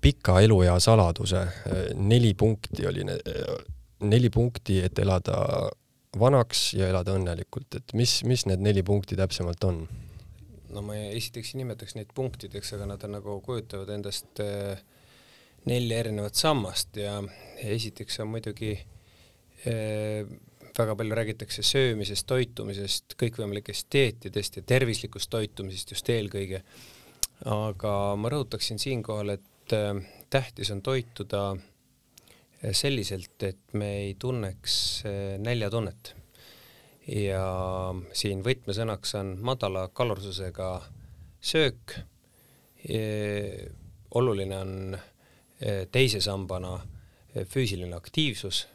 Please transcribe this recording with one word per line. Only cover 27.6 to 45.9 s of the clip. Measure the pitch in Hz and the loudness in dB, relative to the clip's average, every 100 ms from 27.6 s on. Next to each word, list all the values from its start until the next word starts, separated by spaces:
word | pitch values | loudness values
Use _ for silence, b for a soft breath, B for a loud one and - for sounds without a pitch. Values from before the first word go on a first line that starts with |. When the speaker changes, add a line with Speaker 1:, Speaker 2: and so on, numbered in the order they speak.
| 107 95 110 101 101 101 | -2 -4 -2 0 0 0
Speaker 2:
ma | 110 | -2
rõhutaksin | 147 123 107 - 110 | -2 -4 -4 -4 -4
siinkohal, | - 127 110 107 101 | -4 -4 -4 -4 -4
et, | 101 _ _ _ | -6 _ _ _
äh, | 110 104 101 92 B - | 0 2 -2 -6 B 0
tähtis | 139 127 - 95 | 0 0 -6 -6
on | 101 | -4
toituda, | 98 131 120 - 101 101 101 | -2 -2 -2 -10 -4 -2 -2
äh, | 95 - _ _ _ _ - _ - _ _ 107 | -4 -10 _ _ _ _ -20 _ -20 _ _ -2
selliselt, | 95 143 135 92 95 87 _ | 0 0 0 -2 -6 -10 _
et | 98 95 _ 107 | -6 -6 _ -4
me | 104 101 | -4 -4
ei | 101 95 | -6 -6
tunneks, | 123 127 101 92 - - - - | -4 -4 -4 -6 -2 0 0 -4
äh, | 107 98 98 98 | -4 -4 -4 -4
näljatunnet. | 107 120 104 117 101 - - - - b b b b b b b - | -2 0 0 0 -2 -6 -18 -20 -20 b b b b b b b -6
Ja | 107 101 95 95 92 92 92 92 92 90 | -2 0 0 -2 -2 -2 -2 -4 -6 -8
siin | - 107 98 | -4 -2 -2
võtmesõnaks | 107 127 - 101 113 101 - 104 | -2 -2 -2 -4 -4 -4 -4 -4
on | 98 92 | -4 -4
madala | 117 131 101 95 92 | -4 -2 -2 -2 -6
kalorsusega | - 123 98 101 92 92 87 95 90 - b b b b b | -2 -2 -2 -6 -8 -8 -6 -6 -6 -10 b b b b b
söök. | - 160 147 - - - - _ b b b b b _ - | -2 2 2 0 -12 -14 -14 _ b b b b b _ -4
E, | 113 110 107 104 104 101 95 98 - - - - | -2 -2 -2 -2 -4 -6 -8 -14 -14 -20 -20 -4
oluline | 117 123 101 98 95 | 2 2 2 -2 -4
on, | 95 95 95 92 b b b b b _ | -6 -6 -8 -10 b b b b b _
e, | 110 101 92 | -4 -4 0